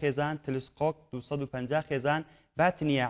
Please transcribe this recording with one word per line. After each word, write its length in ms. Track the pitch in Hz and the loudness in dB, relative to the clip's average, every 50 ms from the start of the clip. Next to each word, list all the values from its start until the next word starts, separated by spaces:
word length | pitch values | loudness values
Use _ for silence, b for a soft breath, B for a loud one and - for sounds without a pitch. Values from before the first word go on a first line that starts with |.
خێزان، 340 | 151 143 131 139 147 151 156 151 - | 0 0 0 2 0 -2 -2 -4 -4
تلسکۆک 520 | - 131 131 131 - _ - 151 156 156 - - - | -4 -4 -4 -4 -6 _ -2 -2 -2 -2 -4 -10 -12
دووسەد 300 | - 127 123 - 147 143 139 | -12 -10 -8 -6 -4 -4 -4
و 80 | 131 - | -4 -6
پەنجا 280 | 127 123 123 143 156 151 - | -6 -4 -2 -2 -2 0 0
خێزان، 340 | 147 135 120 143 147 160 160 B B B B B B | -2 0 2 2 2 2 0 B B B B B B
باتنیا 500 | - 160 180 180 - 156 151 139 135 123 120 | 2 2 2 2 2 0 2 2 2 2 0